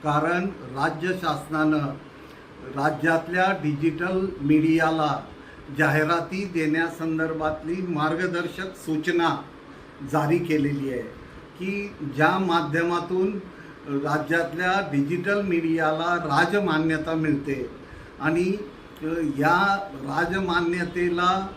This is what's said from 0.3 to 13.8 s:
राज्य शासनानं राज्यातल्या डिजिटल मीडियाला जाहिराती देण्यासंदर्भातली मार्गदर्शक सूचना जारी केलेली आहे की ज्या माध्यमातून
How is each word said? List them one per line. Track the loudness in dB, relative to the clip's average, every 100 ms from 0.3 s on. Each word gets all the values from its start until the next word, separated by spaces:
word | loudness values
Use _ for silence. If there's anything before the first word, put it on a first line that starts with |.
| 0 0 -6
राज्य | -10 -2 -2 0 -2
शासनानं | -2 -2 -2 -2 2 4 4 0 -6 -14 -18 -20 -20 -20 -16 -10 0
राज्यातल्या | 0 2 2 2 0 2 2
डिजिटल | 2 0 2 0 0 -2 0 -2 -2
मीडियाला | 4 4 6 4 4 2 2 0 -6 -16 -18 -18 -12 0
जाहिराती | 2 4 2 2 0 -6 -4
देण्यासंदर्भातली | 0 2 2 0 -2 -2 0 0 0 -2 -2 -4 -4 -2
मार्गदर्शक | 0 0 0 0 0 -4 -6 -10 -10
सूचना | -2 0 2 2 2 0 -6 -18 -18 -18 -18 -14 -2
जारी | 0 4 2
केलेली | 4 2 2 0 -2
आहे | -4 -6 -12 -16 -18 -18 -8
की | -4 -4 -6 -6 -6 2
ज्या | 2 4
माध्यमातून | 2 2 2 0 2 0 0 0 0 -2 -10 -16 -18 -16